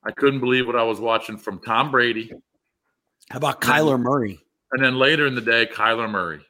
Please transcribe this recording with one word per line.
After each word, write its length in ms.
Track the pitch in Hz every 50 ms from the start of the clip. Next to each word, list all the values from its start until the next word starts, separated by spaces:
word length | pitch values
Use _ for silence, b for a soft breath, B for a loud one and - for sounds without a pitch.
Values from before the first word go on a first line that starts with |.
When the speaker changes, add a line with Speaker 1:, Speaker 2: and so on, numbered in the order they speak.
| _
Speaker 1:
I 60 | 110
couldn't 280 | 107 - 135 139 139 135
believe 260 | 123 123 127 127 127
what 100 | 120 120
I 60 | 120
was 180 | 113 113 110 98
watching 360 | 110 117 113 110 - - 107 107
from 200 | - 110 98 87
Tom 300 | - 113 110 117 139 151
Brady. 420 | 135 127 120 120 110 113 113 113 - - _ _ _ _ _ _ _ _ _ _ _ _ _ _ _ _ _ _
Speaker 2:
How 80 | - 131
about 240 | 147 143 120 - -
Speaker 1:
And 80 | -
then 60 | 143 151 156
Speaker 2:
Kyler 160 | 156 135 127
Murray? 400 | 120 123 139 143 117 104 95 - _ _ _ _ _ _
Speaker 1:
and 100 | 135 131 135
then 120 | 131 127 127
later 280 | 131 139 160 151 147
in 80 | 139 127
the 60 | 123
day, 260 | 110 117 113 117 117
Kyler 440 | 113 - - 107 110 113 113 117 107
Murray. 300 | 107 98 90 85 80 73 - _